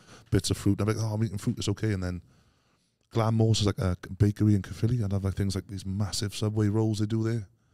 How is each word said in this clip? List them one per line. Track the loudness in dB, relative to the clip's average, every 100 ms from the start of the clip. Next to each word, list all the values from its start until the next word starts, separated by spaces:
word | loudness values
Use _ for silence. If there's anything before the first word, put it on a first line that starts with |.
| -20 -20 -2
bits | 0 0
of | 0
fruit. | 0 0
And | 0
I'm | -2
like, | -2
"Oh, |
I'm | -2
eating | -4 -4
fruit. | -4 -4
It's | -4
okay." | -2 -2
And | -2
then | -4 -6 -12 _ _ _ _ _ _ _ _
Glanmorse | 0 2 4 4 4
is, | 2
like, | 2
a | 0 -2 -4 2
bakery | 2 4 4 4
in |
Caerphilly. | 0 -4 -2 0
I'd | -2
have, | -2
like, | -2 0
things | -2 -2
like | -6
these | -10 -6
massive | -4 -4 -4 -6 -4
Subway | -2 0 2
rolls | 2 0 0
they | 0
do | -2
there. | -2 -4 -8 _ _